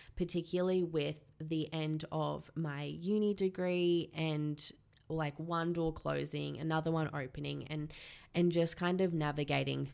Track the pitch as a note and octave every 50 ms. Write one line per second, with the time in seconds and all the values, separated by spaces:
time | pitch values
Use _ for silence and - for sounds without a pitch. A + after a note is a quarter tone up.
0 | - - - - F3+ E3+ - F3+ D#3+ - - F3+ F3+ F#3 F#3 F#3 F3+ E3 D#3+ D#3+
1 | C#3+ D3+ D#3 D#3 - - - - D#3 D#3 D#3+ D#3+ D3+ - - D#3+ D#3 D#3 D#3 D#3
2 | D#3+ - - D#3 D3+ D3 D3 D3 D#3 - - D#3+ E3 D3+ C#3+ C#3 D3 C#3+ D3 D#3+
3 | E3+ F#3 G#3 G#3+ G#3+ G#3 G#3 G3 G3 F#3+ F#3 F#3 F3+ F3+ F3+ F3+ F3+ F3 F3 E3+
4 | D#3+ - - D#3+ D#3+ D#3+ D3+ D3+ D3+ D3+ D3 D3 - - - - _ _ _ -
5 | _ - D#3 D#3+ D#3 D3 C#3+ - D#3+ E3 E3+ E3+ E3 E3+ F3 E3+ E3 D#3+ D#3 -
6 | - D3 C#3+ C#3+ C#3+ D3 - D3 D3 D3 C#3+ - D3 D#3+ D#3+ D#3 D#3 E3 D#3+ D#3+
7 | D#3 D3 D3 C#3+ C3+ C3 - - D3 C#3+ C#3+ C#3+ B2+ - D3+ D#3 D3+ D3+ - -
8 | - - - - - - - F3 F3 F3 E3+ E3+ E3 E3 - - F3+ F3 F3+ F#3
9 | F#3+ F#3 E3 D#3+ D3+ D3 D3 D3 D3 C#3+ C#3+ C#3 C3+ C#3 C3+ C3+ C#3 C#3